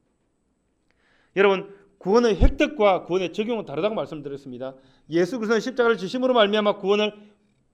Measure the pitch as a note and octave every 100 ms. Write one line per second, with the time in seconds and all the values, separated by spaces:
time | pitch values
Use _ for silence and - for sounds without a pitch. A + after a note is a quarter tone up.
0 | _ _ _ _ _ _ _ _ _ _
1 | _ _ _ F3 G3+ F#3+ - - _ _
2 | F3+ A3+ A#3+ F3 - - D4+ D4+ G#3 F3+
3 | - F3+ F3 E3 A3 A#3 C#3 C#3 G3 G#3+
4 | C#3 D#3+ C#3+ C#3 C3+ A#2+ C3 B2 _ _
5 | - D#3+ F3+ B3+ G#3+ A3+ A#3 - A#3 A3
6 | F#3 B3+ B3+ B3 G3+ G#3+ G#3 G3+ F#3+ G#3
7 | G#3+ - - _ _ _ _